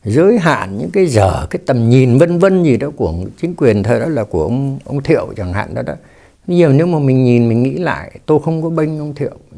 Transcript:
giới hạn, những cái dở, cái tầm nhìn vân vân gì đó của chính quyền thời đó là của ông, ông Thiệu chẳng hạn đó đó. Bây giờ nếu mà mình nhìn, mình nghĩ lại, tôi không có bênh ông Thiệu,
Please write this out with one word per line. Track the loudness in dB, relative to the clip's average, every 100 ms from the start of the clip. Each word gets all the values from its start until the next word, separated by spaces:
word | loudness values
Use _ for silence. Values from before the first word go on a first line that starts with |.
giới | 0 2 4 4
hạn, | 2 -2 -4 -8
những | -4
cái | 0 2
dở, | 2 2 0 -6
cái | -6 -2
tầm | 0 4
nhìn | 4 4 4
vân | 4 4
vân | 2 4
gì | 2 0
đó | -2 -4
của | -4 -4 -10 -8
chính | -8
quyền | 0 2 2
thời | 0 0
đó | -2
là | -4
của | -4 -2
ông, | -2 -2 -4 -8
ông | -8 -8
Thiệu | -2 -2 -2 -8
chẳng | -6
hạn | -6 -6
đó | -8
đó. | -8 -10 -16 -20 _ _ -2
Bây | 2
giờ | 4
nếu | 4 2
mà | 0
mình | 2 2
nhìn, | 4 4 2
mình | 0
nghĩ | -2 -2
lại, | -6 -6 -10 -14 -2
tôi | 0
không | 0 -4
có | -4
bênh | -2 -4 -6
ông | -10
Thiệu, | -8 -8 -8 _